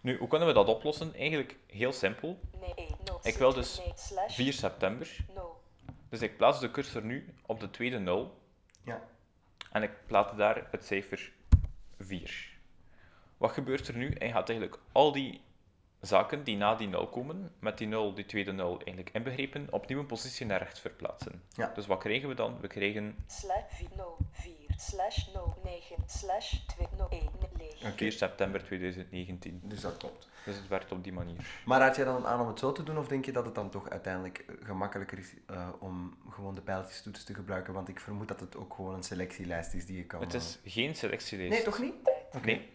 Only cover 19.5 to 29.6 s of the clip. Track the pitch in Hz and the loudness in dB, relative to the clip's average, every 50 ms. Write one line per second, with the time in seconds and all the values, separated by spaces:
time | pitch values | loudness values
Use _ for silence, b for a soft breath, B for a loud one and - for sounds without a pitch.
19.5 | - 143 143 143 - 101 - - 131 143 143 - 117 110 - 131 - - 131 107 | -4 -8 -6 -2 -2 -2 -2 -2 -4 -4 -2 -4 -6 -6 -6 -8 -6 -4 0 2
20.5 | 98 92 - - - - - - - - - - - - - - - 87 - - | 2 2 0 -2 -8 -10 -10 -10 -8 -4 -4 -4 -4 -4 -10 -10 -10 -12 -16 -12
21.5 | - - 101 - - - 101 101 95 92 - 107 107 131 135 139 131 123 113 110 | -2 -2 -2 -2 -2 -6 2 2 2 2 4 2 2 2 2 -2 0 0 0 0
22.5 | 123 117 - 98 - 104 98 101 104 107 104 104 - - - - - - - 196 | 0 -4 -8 -6 -2 0 0 2 2 0 -4 -4 -6 -10 -12 -12 -10 -10 -2 0
23.5 | 185 214 220 - - - - - - 202 190 175 165 - - - - - - 175 | 0 0 -2 -4 -10 -10 -10 -8 -8 -8 -8 -8 -2 -2 -2 -2 -2 -10 -12 -12
24.5 | 165 151 - - - - - - 202 190 185 214 - - - - 185 190 175 180 | -14 -16 -4 -4 -4 -2 -2 -6 0 0 0 2 2 0 -2 -2 -6 -4 -2 -2
25.5 | 190 - 180 180 175 170 - - 175 - - - - - 202 190 185 214 - - | -4 -2 -6 -6 -6 -6 -10 -6 -4 -4 -4 -4 -4 -6 0 0 0 0 2 0
26.5 | - - - - - - - - - 202 - - - 165 156 - - - - - | -2 -2 -2 -6 -2 -2 -2 -2 0 -2 0 0 0 0 0 -2 0 -2 -4 -2
27.5 | - - - - - - 120 107 - - 107 107 107 - - 92 - - 98 95 | -2 -6 -6 -6 -12 -6 -6 -6 -2 0 0 0 2 2 0 0 2 0 0 0
28.5 | 95 95 92 - 98 92 90 92 90 92 90 - - 90 90 90 90 87 - - | 0 -2 -4 -4 -4 -2 -2 -2 -4 -4 -8 -6 -6 -6 -6 -6 -8 -8 -8 -10
29.5 | 85 87 | -10 -10